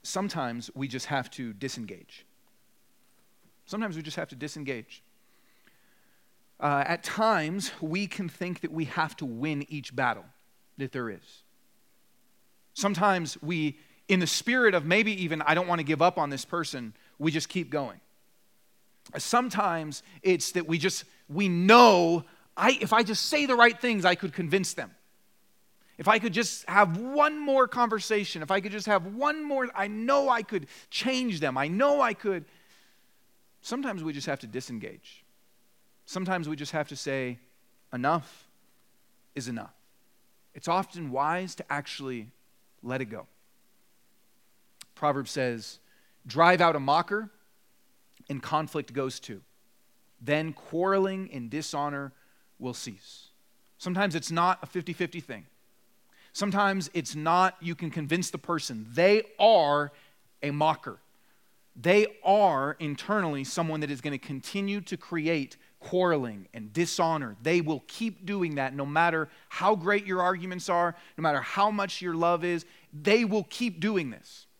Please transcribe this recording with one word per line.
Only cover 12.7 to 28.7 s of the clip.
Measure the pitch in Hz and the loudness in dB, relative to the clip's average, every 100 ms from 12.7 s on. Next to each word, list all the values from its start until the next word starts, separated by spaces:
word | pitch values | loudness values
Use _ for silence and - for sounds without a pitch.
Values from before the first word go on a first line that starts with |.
Sometimes | - 202 175 202 185 156 - | -2 -2 2 2 2 -2 -8
we, | 151 170 151 135 - _ - | -6 -2 -2 -4 -20 _ 0
in | 190 | 2
the | 165 | 2
spirit | - - 254 233 | -2 0 4 6
of | 180 | 4
maybe | 151 190 220 196 | 4 2 2 0
even, | 170 156 | -2 0
"I | 147 | 2
don't | 160 180 | 2 2
wanna | 170 | 0
give | 147 151 | 0 4
up | 160 165 | 4 4
on | 143 | -4
this | 139 | -4
person," | - 175 151 139 117 - _ _ | -6 -4 -4 -8 -12 -16 _ _
we | 160 | -2
just | 156 - | -2 -4
keep | 185 143 | -6 -4
going. | 147 127 90 _ _ _ _ _ _ _ _ _ _ - 143 | -6 -6 -12 _ _ _ _ _ _ _ _ _ _ -12 -10
Sometimes | - 240 254 190 202 165 151 139 - - | 0 0 2 0 0 0 -6 -12 -18 -4
it's | 185 175 - | 0 2 0
that | 180 160 | -4 -2
we | 165 | -2
just, | 160 - - _ - | -2 -4 -12 _ -10
we | 147 202 | -2 0
know, | 170 185 240 240 185 170 170 - - _ - | 2 10 12 12 10 4 2 -2 -20 _ 2
"I, | 214 262 | 2 2
if | 214 | 2
I | 220 | 2
just | 214 214 - | 2 -2 0
say | 302 285 | 0 2
the | |
right | 240 233 226 | 6 6 6
things, | 247 214 | -2 2
I | 180 180 | 2 2
could | 190 | -2
convince | 165 170 190 185 | -4 -2 0 -2
them. | - 107 _ _ _ _ _ _ _ _ _ _ - | -6 -12 _ _ _ _ _ _ _ _ _ _ -2
If | 143 | 2
I | 220 | 4
could | 220 | 2
just | 180 220 - - | -2 -2 -6 2
have | 190 196 165 | 6 6 2
one | 247 285 294 302 | -2 2 2 2
more | 294 269 247 | 0 4 2
conversation, | 247 240 214 - 214 196 170 | 2 0 0 0 -2 -2 -8
if | 151 | -2
I | 196 | -2
could | 202 | -2